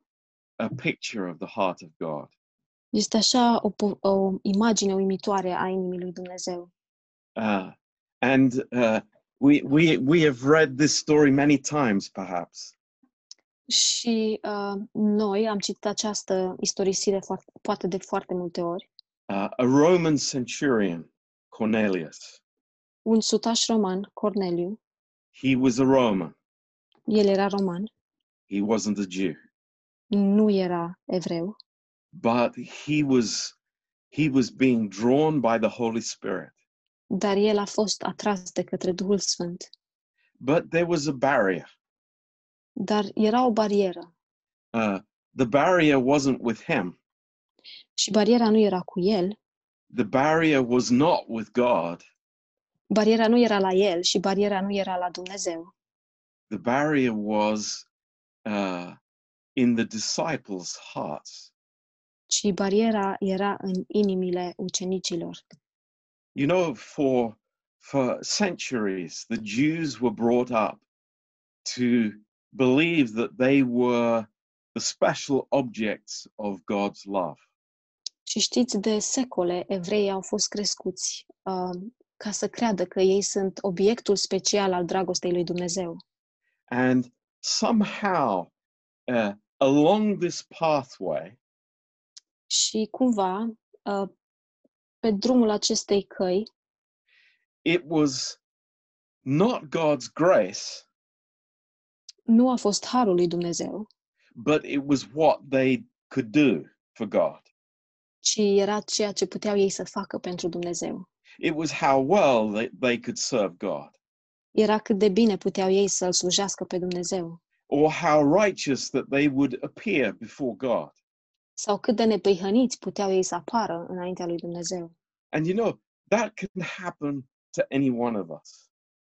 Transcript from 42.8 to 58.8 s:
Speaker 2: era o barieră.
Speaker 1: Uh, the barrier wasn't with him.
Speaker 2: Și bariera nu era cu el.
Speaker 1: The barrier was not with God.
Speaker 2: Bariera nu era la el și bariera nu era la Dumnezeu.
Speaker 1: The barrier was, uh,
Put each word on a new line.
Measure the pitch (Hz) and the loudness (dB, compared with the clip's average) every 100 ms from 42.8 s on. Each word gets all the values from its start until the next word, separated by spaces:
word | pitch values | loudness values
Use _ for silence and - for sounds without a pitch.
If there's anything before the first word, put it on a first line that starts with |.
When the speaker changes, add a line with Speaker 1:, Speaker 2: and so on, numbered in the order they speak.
| 196 208 196 | -2 -2 -2
Speaker 2:
era | - 214 240 254 | 0 2 4 2
o | |
barieră. | 220 214 202 190 170 165 _ _ _ _ _ _ | 2 2 2 0 -2 -14 _ _ _ _ _ _
Speaker 1:
Uh, | 113 107 95 - _ _ - | -2 0 -2 -8 _ _ -4
the | 127 | 2
barrier | 139 160 180 151 139 | 4 4 4 6 4
wasn't | 127 147 135 123 | 4 2 2 0
with | 117 110 | -2 -4
him. | - 147 90 - _ _ _ _ _ _ - - _ | -2 -2 -2 -8 _ _ _ _ _ _ -20 -20 _
Speaker 2:
Și | - - | -6 0
bariera | 208 208 240 226 | 2 4 4 6
nu | 220 | 4
era | 208 185 | 4 2
cu | - - | -4 -2
el. | 180 214 180 214 _ _ _ _ _ 113 | 0 2 -2 -4 _ _ _ _ _ -6
Speaker 1:
The | |
barrier | 107 131 147 160 160 139 120 | -2 2 2 4 4 2 2
was | 123 117 | 2 2
not | 123 156 160 - | 2 4 2 -2
with | 113 104 | -8 -6
God. | - 123 101 85 87 - _ _ _ _ _ _ _ - | 0 2 2 -2 -8 -14 _ _ _ _ _ _ _ -2
Speaker 2:
Bariera | 202 208 226 220 | 2 4 4 4
nu | 240 | 4
era | 233 202 | 4 2
la | 190 | 2
el | 185 202 175 | 2 2 2
și | 185 202 | 0 0
bariera | 196 196 208 196 | 0 0 0 -2
nu | 196 | -4
era | 202 190 180 | -4 -4 -4
la | 180 | -6
Dumnezeu. | 170 180 196 185 165 180 _ _ _ _ _ _ _ - | -8 -12 -8 -6 -6 -10 _ _ _ _ _ _ _ -12
Speaker 1:
The | 104 | -8
barrier | 113 131 147 147 127 107 | -2 0 2 2 2 0
was, | 104 107 107 107 104 - - _ _ _ _ _ 110 | -2 0 0 0 -6 -10 -14 _ _ _ _ _ -6
uh, | 104 95 90 | -4 -4 -4